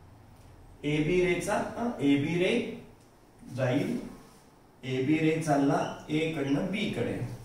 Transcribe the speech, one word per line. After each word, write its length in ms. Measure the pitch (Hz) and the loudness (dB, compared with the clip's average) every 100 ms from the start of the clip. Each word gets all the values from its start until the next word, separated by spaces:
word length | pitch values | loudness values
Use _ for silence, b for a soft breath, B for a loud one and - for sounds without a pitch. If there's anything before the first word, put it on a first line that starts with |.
| - - - - - - - - | -20 -20 -20 -20 -20 -20 -20 -8
एबी 420 | 147 151 175 180 175 | -2 0 2 2 2
रेचा, 280 | 175 196 | 2 0
अ, 320 | 214 - - 240 - | -2 -2 -4 -4 0
एबी 400 | 143 143 160 175 | 2 4 2 2
रे 440 | 190 233 - - - - - - - - - 120 | 2 2 -2 -8 -16 -20 -20 -20 -20 -20 -10 -2
जाईल, 440 | 123 135 - 240 - - - - - - - - | 0 2 0 -4 -6 -14 -20 -20 -20 -20 -20 -14
एबी 340 | 131 131 131 156 | -4 -2 2 2
रे 240 | 156 160 | 4 2
चालला 640 | 156 139 139 - - - - | 2 2 4 2 0 -8 -4
ए 220 | 151 160 | -2 0
कडनं 340 | 160 139 165 196 | -2 0 0 0
बी 180 | 214 - | -2 -2
कडे 300 | - 120 - - - | -2 -4 -4 -6 -8